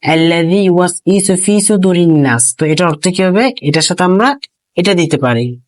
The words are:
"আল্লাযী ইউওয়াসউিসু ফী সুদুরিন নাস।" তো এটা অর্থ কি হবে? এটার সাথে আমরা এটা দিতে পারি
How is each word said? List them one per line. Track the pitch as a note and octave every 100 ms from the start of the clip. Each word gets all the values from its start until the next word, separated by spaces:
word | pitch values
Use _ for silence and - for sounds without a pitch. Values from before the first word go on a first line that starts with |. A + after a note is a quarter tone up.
"আল্লাযী | - D#3+ E3 E3+ E3 F#3+
ইউওয়াসউিসু | G3 F3 F3+ - - G3 F#3 F#3
ফী | - G#3
সুদুরিন | G3+ G#3 F#3 F3 F3 D#3
নাস।" | C3+ A#2+ - -
তো | D#3
এটা | D#3 F3
অর্থ | D#3 F#3
কি | F#3
হবে? | F#3 F#3 B3+ A#3+
এটার | D3 D#3
সাথে | D#3+ F3+
আমরা | F3+ F#3 A#3+ C#4 - _ _ -
এটা | F3+
দিতে | F#3 E3 C#3+
পারি | C3 A#2 B2 B2